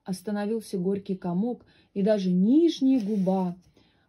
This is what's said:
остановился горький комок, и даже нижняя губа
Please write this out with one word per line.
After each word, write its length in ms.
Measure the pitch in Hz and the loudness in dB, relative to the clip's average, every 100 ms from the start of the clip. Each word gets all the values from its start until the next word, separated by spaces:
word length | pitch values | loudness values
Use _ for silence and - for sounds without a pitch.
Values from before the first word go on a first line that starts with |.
остановился 760 | - 185 214 208 208 226 214 190 | -10 -10 -6 -6 -4 -6 -6 -6
горький 380 | 180 202 196 185 | -4 -4 -6 -8
комок, 500 | 180 175 240 233 _ _ _ | -4 -2 -4 -6 _ _ _
и 80 | 202 | -2
даже 280 | 202 214 185 | 2 2 2
нижняя 720 | 180 208 302 330 - 262 262 | 2 4 4 4 2 2 2
губа 560 | 202 208 185 190 185 175 _ _ _ _ | 0 -2 0 0 -2 -8 _ _ _ _